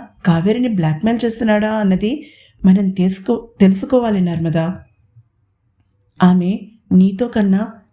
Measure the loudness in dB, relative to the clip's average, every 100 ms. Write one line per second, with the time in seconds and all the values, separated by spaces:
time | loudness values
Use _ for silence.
0 | -8 _ -2 0 0 -2 -2 -2 -2 -2
1 | -2 -2 -4 -4 -2 0 -2 -2 0 0
2 | -2 -6 -10 _ _ _ 2 4 2 0
3 | -2 -2 -4 -4 -4 2 2 2 0 0
4 | 0 0 -2 -2 -2 -2 -4 -6 -14 _
5 | _ _ _ _ _ _ _ _ _ _
6 | _ 0 2 4 0 -4 -8 _ 0 4
7 | 4 2 -4 0 0 0 -2 -12 _